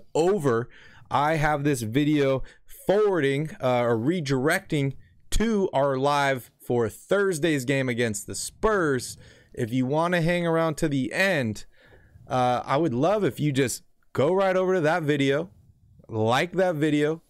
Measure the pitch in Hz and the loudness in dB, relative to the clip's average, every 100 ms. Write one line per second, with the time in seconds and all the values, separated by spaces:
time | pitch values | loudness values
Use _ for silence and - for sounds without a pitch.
0 | - 139 170 202 143 113 127 - - - | -4 0 2 2 2 0 -2 -10 -20 -20
1 | - 123 147 160 151 151 143 139 110 123 | -4 0 2 2 2 2 0 0 0 0
2 | 147 151 139 135 - - - - - 196 | 2 2 2 0 -4 -14 -20 -6 0 2
3 | 208 185 139 139 156 - 127 123 120 117 | 4 2 0 0 -4 -4 0 0 2 0
4 | 120 180 139 139 139 180 196 156 139 - | 0 -2 -2 0 0 -2 -2 -2 -2 -6
5 | - - - - 220 214 190 139 139 131 | -14 -20 -2 0 2 0 0 0 0 0
6 | 139 143 139 135 - _ - 120 113 - | 0 2 0 -2 -6 _ -4 0 0 -4
7 | - 196 196 165 165 151 123 135 131 117 | -2 0 0 0 0 0 0 -2 -2 -2
8 | 120 104 - 101 - - 220 208 160 131 | -2 -4 -8 -10 -12 -4 0 0 0 -2
9 | - - - - - - 120 127 127 151 | -6 -14 -20 -20 -16 -8 -4 -2 -2 0
10 | 170 175 160 175 170 165 165 151 165 143 | 0 0 0 0 0 0 0 0 -2 -2
11 | 127 147 196 165 117 107 - - - - | -2 0 0 0 -2 -4 -12 -20 -20 -20
12 | - - - 127 123 123 - 139 165 120 | -20 -20 -6 0 0 0 -2 -2 0 0
13 | 156 214 180 117 147 131 131 - - _ | 0 0 0 -2 -2 0 0 -2 -14 _
14 | _ - 139 185 190 185 185 185 151 175 | _ -2 0 2 2 2 0 0 2 0
15 | 151 147 139 139 180 - - _ _ - | 0 0 2 0 -4 -14 -20 _ _ -20
16 | - 110 110 127 170 165 185 156 156 151 | -8 -2 2 2 0 0 0 0 0 2
17 | 147 165 _ | 0 -2 _